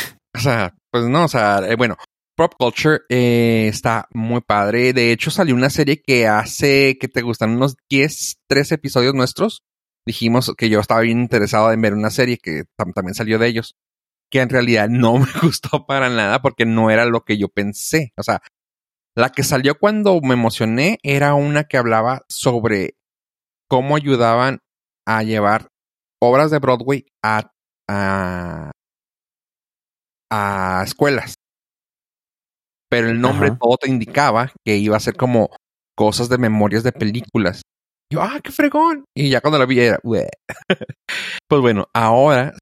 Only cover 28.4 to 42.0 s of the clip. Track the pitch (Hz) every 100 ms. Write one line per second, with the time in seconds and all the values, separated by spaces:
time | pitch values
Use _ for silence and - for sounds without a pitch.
28.4 | 87 80 76 - _ _ _ _ _ _
29.4 | _ _ _ _ _ _ _ _ _ 107
30.4 | 101 98 95 92 98 - 147 127 - -
31.4 | _ _ _ _ _ _ _ _ _ _
32.4 | _ _ _ _ _ 120 113 113 127 98
33.4 | 143 120 117 127 135 127 107 - 143 110
34.4 | 127 - - 104 107 107 120 - 127 120
35.4 | 101 - _ _ _ - 107 101 120 123
36.4 | 120 107 104 104 123 - 107 120 - 117
37.4 | 90 98 - _ _ _ _ 147 196 285
38.4 | - - 294 294 330 302 277 - 143 127
39.4 | 147 151 127 123 120 95 117 107 - -
40.4 | - - - 185 - - - - - -
41.4 | - 147 123 104 - 117